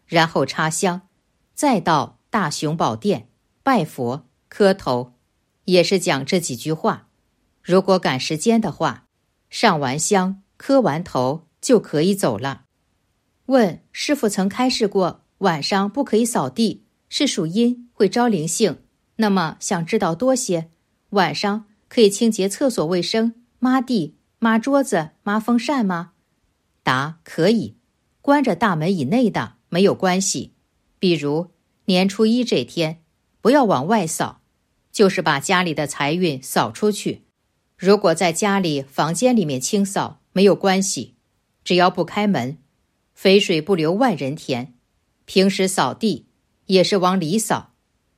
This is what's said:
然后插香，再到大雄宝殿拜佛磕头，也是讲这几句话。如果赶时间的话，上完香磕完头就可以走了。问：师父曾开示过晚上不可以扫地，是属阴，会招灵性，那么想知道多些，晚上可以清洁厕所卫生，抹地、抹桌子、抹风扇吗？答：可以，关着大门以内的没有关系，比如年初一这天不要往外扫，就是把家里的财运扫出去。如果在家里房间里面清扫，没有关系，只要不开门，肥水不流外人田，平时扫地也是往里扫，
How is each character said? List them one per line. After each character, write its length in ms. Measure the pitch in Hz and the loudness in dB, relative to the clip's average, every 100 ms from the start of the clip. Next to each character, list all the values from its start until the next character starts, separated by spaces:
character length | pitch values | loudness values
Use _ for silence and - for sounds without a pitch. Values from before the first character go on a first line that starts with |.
| - | -2
然 200 | 160 160 | 2 4
后 180 | 165 | 2
插 240 | 143 - 160 | -2 -2 -4
香， 340 | 160 190 180 - _ _ _ _ | 0 -2 -2 -10 _ _ _ _
再 240 | - 294 220 | -2 0 2
到 400 | 165 156 123 _ _ | 2 2 0 _ _
大 200 | 220 165 | -4 -4
雄 260 | - 151 160 | -4 -4 -2
宝 200 | 160 107 | -2 -2
殿 320 | 208 123 - _ _ _ | -2 -4 -6 _ _ _
拜 220 | - 247 | 0 0
佛 420 | 156 - 120 139 - _ _ | 0 -4 -6 -6 -12 _ _
磕 260 | - 101 | 0 2
头， 400 | 190 - 123 123 _ _ _ _ _ - | 2 -2 -4 -4 _ _ _ _ _ 0
也 180 | 180 | 2
是 160 | 165 196 | 4 2
讲 260 | 175 143 135 | 0 -4 -2
这 140 | 185 | -2
几 160 | 165 123 | -2 -8
句 160 | 151 | -6
话。 360 | 160 220 170 _ _ _ _ _ _ | -4 -4 -4 _ _ _ _ _ _
如 180 | - 180 | 0 2
果 160 | 190 185 | 4 2
赶 220 | 180 131 | 0 -2
时 180 | - 208 | -4 -4
间 240 | 233 226 | 0 0
的 120 | 208 | 0
话， 340 | - 156 117 _ _ _ _ _ | -2 -4 -4 _ _ _ _ _
上 300 | - 226 165 | 0 2 2
完 180 | 135 143 | -2 -2
香 460 | - 202 185 196 _ _ | 0 0 0 -6 _ _
磕 240 | - 277 | 0 2
完 240 | 202 147 | 2 -2
头 420 | - 135 127 160 _ _ | -4 -2 -2 -4 _ _
就 180 | - 226 | 2 2
可 240 | - 151 | 2 0
以 100 | 175 | 0
走 240 | 196 165 107 | 0 -2 -2
了。 280 | 135 131 _ _ _ _ _ _ _ _ - | -6 -10 _ _ _ _ _ _ _ _ 0
问： 360 | 262 202 135 _ | 2 2 -2 _
师 240 | - - 285 | -10 -4 0
父 120 | 220 | 0
曾 200 | 202 196 | 0 -2
开 200 | - 254 | 0 -2
示 200 | 240 208 | 0 0
过 340 | 196 175 - _ - | 0 -2 -4 _ -4
晚 240 | 196 160 | -2 -2
上 260 | 139 202 202 | -2 -2 -2
不 140 | 269 | -2
可 140 | 285 220 | 0 0
以 80 | |
扫 260 | 233 220 135 | 0 -2 -4
地， 340 | 170 226 - _ _ _ | -2 -2 -4 _ _ _
是 160 | - | -2
属 220 | 285 - 160 | -2 -2 -4
阴， 420 | 185 240 240 - | 0 0 0 -8
会 160 | - 190 | -2 0
招 180 | 240 240 | 2 0
灵 220 | 196 160 | 0 -4
性， 340 | - 208 135 _ _ _ - | -2 -2 -2 _ _ _ -4
那 140 | 214 | 0
么 260 | 196 160 - | 0 -2 -6
想 260 | - 180 165 | -6 -4 -2
知 100 | 220 | -2
道 160 | 190 | -2
多 220 | 165 254 | -2 0
些， 360 | 262 - 170 165 _ _ _ - | 0 -2 -4 -6 _ _ _ -4
晚 220 | 202 170 | 0 0
上 340 | 147 208 214 - _ _ | 0 -4 -4 -8 _ _
可 120 | - | 4
以 100 | 208 | 4
清 220 | 196 226 | 4 0
洁 160 | 214 190 | 0 -2
厕 200 | - 277 | 0 -2
所 160 | 233 | 0
卫 160 | 160 185 | 0 0
生， 340 | 175 226 226 226 _ - | -2 -2 -2 -4 _ -4
抹 200 | 247 262 | 0 0
地、 360 | 254 240 151 _ _ - | 0 -2 -2 _ _ -4
抹 180 | 226 220 | 0 0
桌 240 | 226 277 | 2 0
子、 280 | 269 190 156 _ | 2 -2 -4 _
抹 160 | - 208 | -4 -4
风 180 | 214 240 | 0 -2
扇 300 | 233 277 202 | 0 -2 -2
吗？ 280 | 175 170 _ _ _ _ _ _ _ | -4 -8 _ _ _ _ _ _ _
答： 380 | - 127 143 160 | -2 -2 -2 -10
可 280 | - - 170 | -12 0 2
以， 260 | 233 143 - _ _ _ _ | 2 -2 -12 _ _ _ _
关 220 | - 285 | 0 2
着 140 | 262 170 | 2 0
大 180 | 226 | 0
门 180 | 165 160 | 0 0
以 120 | 196 | -2
内 260 | 131 226 233 | 0 0 0
的 240 | 160 113 _ - | 0 -6 _ -6
没 140 | 170 | 2
有 100 | 202 | 2
关 260 | - 185 185 | 2 0 0
系， 340 | 190 143 - _ _ _ _ - | -2 -4 -8 _ _ _ _ -4
比 140 | 190 | 0
如 380 | 165 143 151 175 _ _ _ | 0 0 -4 -4 _ _ _
年 240 | - 180 196 | -2 0 0
初 180 | 196 220 | 2 2
一 160 | 240 | 2
这 220 | 247 175 | 0 -2
天 380 | 120 - 156 165 _ _ _ _ | -2 -4 -6 -6 _ _ _ _
不 100 | 208 | 2
要 140 | 285 | 4
往 220 | 233 147 147 | 4 2 0
外 200 | 226 165 | -2 -2
扫， 340 | - 143 - _ _ _ _ _ | -4 -8 -8 _ _ _ _ _
就 180 | - 196 | 2 2
是 140 | 185 | 2
把 160 | 170 143 | 0 0
家 240 | - 180 | 0 0
里 100 | 175 | 0
的 140 | 151 147 | -2 -6
财 260 | - 143 | -4 -2
运 300 | 170 180 131 | 0 -2 -2
扫 300 | - - 120 | -4 -2 -2
出 180 | 110 214 | -2 -4
去。 340 | 202 170 113 _ _ _ _ _ - | -2 -6 -10 _ _ _ _ _ -4
如 160 | 180 202 | 2 4
果 180 | 190 | 4
在 160 | 165 180 | 2 0
家 300 | 160 214 196 | 0 0 0
里 220 | 180 143 | 0 -4
房 320 | 135 - 156 | -6 -2 -2
间 200 | 170 254 | 2 2
里 120 | 240 156 | 2 0
面 120 | 131 | -2
清 240 | - 208 | -2 0
扫， 380 | 196 180 120 - _ | 0 -2 -6 -8 _
没 100 | - | 2
有 100 | 196 | 4
关 280 | 175 196 190 | 4 2 0
系， 320 | 190 - 107 _ _ _ _ _ | -2 -6 -10 _ _ _ _ _
只 120 | - 175 | -2 2
要 120 | 180 | 2
不 160 | 185 | 2
开 220 | 170 - 208 | -4 -2 0
门， 320 | 165 123 147 _ _ _ _ _ | 0 -4 -10 _ _ _ _ _
肥 260 | _ 202 196 | _ 4 4
水 180 | 196 170 | 4 -2
不 120 | 156 | 0
流 200 | 190 156 | 0 0
外 180 | 190 262 | 2 0
人 240 | 156 135 151 | 0 -4 -8
田， 380 | - 120 123 _ _ _ _ _ | -6 -6 -6 _ _ _ _ _
平 240 | - 190 190 | -4 2 2
时 180 | 190 190 | 2 -2
扫 280 | 190 139 | 0 -2
地 320 | 120 - 160 - _ _ _ - | 0 -4 -4 -8 _ _ _ 0
也 180 | 156 | 2
是 140 | 170 202 | 4 2
往 200 | 180 190 | 2 0
里 200 | 160 214 | 0 -2
扫， 340 | - 131 - _ _ _ _ | -2 -4 -6 _ _ _ _